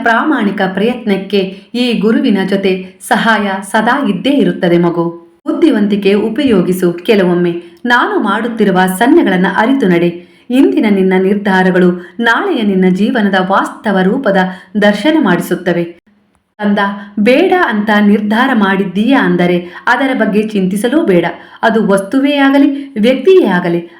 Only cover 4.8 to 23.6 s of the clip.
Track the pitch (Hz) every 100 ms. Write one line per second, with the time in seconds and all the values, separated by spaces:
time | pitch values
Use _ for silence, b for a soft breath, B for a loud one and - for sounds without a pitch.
4.8 | 170 165 170 - - _ - 320 330 220
5.8 | 202 202 196 208 220 226 269 196 175 180
6.8 | 180 170 - 208 180 175 175 170 B B
7.8 | 240 240 370 403 214 208 233 226 196 185
8.8 | 185 185 240 330 254 185 190 - 226 269
9.8 | 196 170 175 170 B B B 247 349 311
10.8 | 220 190 190 190 190 202 202 185 185 180
11.8 | 180 180 - - 233 240 403 285 208 190
12.8 | 190 185 220 262 208 190 185 - - -
13.8 | 226 190 185 262 220 190 185 B B 214
14.8 | 208 208 311 311 220 175 - 175 - 170
15.8 | 170 - _ _ _ _ _ _ 208 202
16.8 | 202 202 B - 208 269 370 370 330 214
17.8 | 208 208 208 214 208 220 269 233 196 190
18.8 | 190 175 240 269 185 180 175 175 175 -
19.8 | - 254 269 220 208 202 220 202 185 202
20.8 | 240 294 214 175 180 - B B 226 220
21.8 | 202 196 196 269 285 285 277 277 302 -
22.8 | - 220 220 262 381 370 233 180